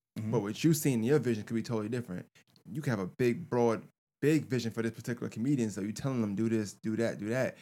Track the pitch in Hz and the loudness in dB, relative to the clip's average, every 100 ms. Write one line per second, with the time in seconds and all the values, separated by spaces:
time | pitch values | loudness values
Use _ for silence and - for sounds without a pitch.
0 | _ - 110 117 101 - 160 151 151 120 | _ -8 -2 0 0 2 4 4 4 2
1 | 113 151 120 107 101 113 110 113 107 123 | 4 4 2 -2 -2 -2 0 -2 -2 -4
2 | 117 90 - _ _ _ - 117 147 107 | -6 -8 -10 _ _ _ -12 -6 -2 -2
3 | 90 - 123 117 - 123 120 107 - _ | -2 0 0 0 0 2 4 2 -4 _
4 | _ - 139 156 147 127 117 107 113 113 | _ -2 2 2 2 -2 -2 -2 -4 -4
5 | 120 120 117 - 123 139 110 98 98 107 | -8 -6 -6 -4 0 2 0 -2 -6 -4
6 | 139 127 107 101 110 110 101 - 110 110 | -2 0 0 0 0 0 -2 -6 -4 0
7 | 113 65 104 123 117 - | 0 -2 -2 -2 -2 -2